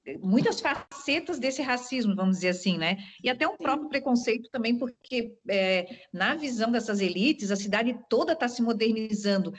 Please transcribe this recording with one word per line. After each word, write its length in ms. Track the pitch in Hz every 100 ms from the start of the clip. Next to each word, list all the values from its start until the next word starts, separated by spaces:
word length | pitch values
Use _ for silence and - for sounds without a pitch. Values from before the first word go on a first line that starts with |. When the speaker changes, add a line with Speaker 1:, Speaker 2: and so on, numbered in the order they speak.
| - 147
Speaker 1:
muitas 380 | 185 226 339 -
facetas 800 | 294 277 - - - 311 330 294
desse 220 | 262 262
racismo, 540 | 262 247 - 262 214 190
vamos 220 | 190 185
dizer 120 | 180
assim, 280 | 180 196 165
né? 200 | 165 190 - -
E 60 | 247
até 180 | 254 320
um 40 |
Speaker 2:
Sim. 120 | -
Speaker 1:
próprio 260 | 294 294 302
preconceito 600 | 277 269 240 240 - 233
também, 260 | 247 226 240
porque, 580 | 247 - - 254 226 - 170
é, 400 | 196 190 185 180 - -
na 240 | 180 202 311
visão 360 | 285 233 226
dessas 280 | 233 214 202
elites, 520 | 185 180 262 302 196
a 40 | 196
cidade 420 | 202 208 240 240 -
toda 260 | 240 349 320
tá 120 | 240
se 140 | 247
modernizando, 920 | 233 208 226 220 220 208 202 196 180